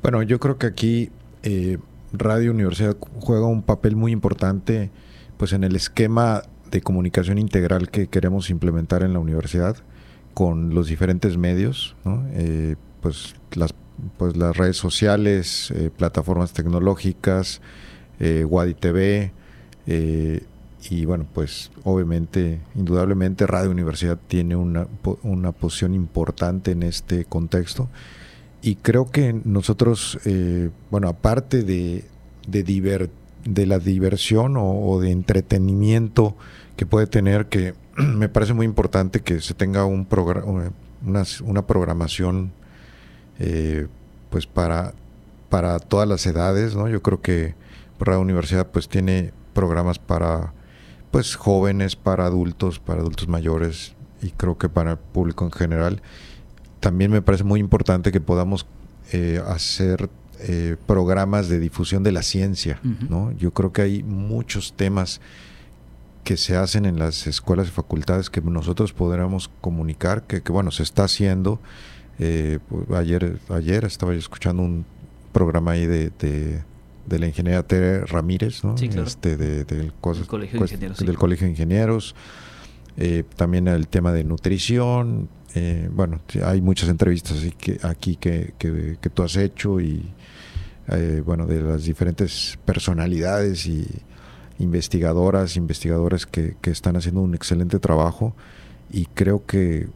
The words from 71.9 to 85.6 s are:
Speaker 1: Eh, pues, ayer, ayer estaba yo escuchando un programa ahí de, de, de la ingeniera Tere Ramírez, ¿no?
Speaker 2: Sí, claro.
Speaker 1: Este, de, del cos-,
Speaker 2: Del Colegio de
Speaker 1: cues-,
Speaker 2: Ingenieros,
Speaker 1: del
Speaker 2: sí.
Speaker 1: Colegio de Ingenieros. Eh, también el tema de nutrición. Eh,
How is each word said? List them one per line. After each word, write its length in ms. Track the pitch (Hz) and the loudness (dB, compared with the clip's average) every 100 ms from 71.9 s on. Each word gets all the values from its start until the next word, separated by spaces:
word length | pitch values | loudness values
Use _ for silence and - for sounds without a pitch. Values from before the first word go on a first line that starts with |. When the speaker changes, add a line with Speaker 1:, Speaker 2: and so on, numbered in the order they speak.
| - - - | -20 -20 -4
Speaker 1:
Eh, 400 | 82 80 76 76 - | -2 0 0 -2 -6
pues, 220 | 85 85 | -8 -4
ayer, 480 | 90 85 87 87 - - | -2 0 0 0 -4 -4
ayer 360 | 87 80 101 | -4 0 0
estaba 280 | 110 - 90 | 0 -4 -4
yo 60 | 87 | -4
escuchando 440 | - - 95 90 | -6 -6 -2 0
un 220 | 90 85 82 - - - - | 0 -2 -6 -14 -20 -20 -2
programa 400 | - 87 82 85 | 2 4 2 2
ahí 140 | 85 85 | 2 2
de, 240 | 85 80 - | 0 -2 -2
de, 440 | 73 73 76 78 76 - - - - | -4 -2 -4 -6 -8 -16 -20 -18 -4
de 120 | 87 | -2
la 80 | 85 | -2
ingeniera 360 | 78 87 90 | -2 0 0
Tere 420 | 82 92 92 95 | 2 2 4 0
Ramírez, 600 | 95 87 82 90 107 - | 0 -2 0 0 -2 -2
¿no? 120 | 101 120 | -4 -2
Speaker 2:
Sí, 120 | 123 | -2
claro. 180 | 98 80 | -2 -4
Speaker 1:
Este, 300 | - 87 76 | -4 -2 0
de, 280 | 76 76 | -2 -2
del 280 | 71 78 78 - | -4 -4 -6 -4
cos-, 180 | 87 85 | -4 -4
Speaker 2:
Del 80 | - | -4
Colegio 320 | 107 101 117 | -6 -6 -2
de 40 | |
Speaker 1:
cues-, 80 | 101 | -2
Speaker 2:
Ingenieros, 260 | 95 92 98 | -2 -8 -4
Speaker 1:
del 100 | 90 | -2
Speaker 2:
sí. 60 | |
Speaker 1:
Colegio 300 | 85 85 87 90 | 2 2 2 0
de 40 | |
Ingenieros. 640 | 80 82 98 110 113 - - - - - - - - - - | 0 2 2 2 0 -4 -16 -20 -20 -20 -20 -20 -20 -16 -4
Eh, 260 | 87 85 80 - | 0 0 -2 -2
también 300 | 87 90 90 | 2 2 2
el 220 | 85 80 | 2 2
tema 240 | 90 87 | 0 2
de 120 | 85 | 2
nutrición. 1040 | 78 82 92 95 - 120 123 123 120 113 101 - - | 0 -2 0 -2 0 0 2 0 0 -4 -6 -12 -6
Eh, 340 | - | -4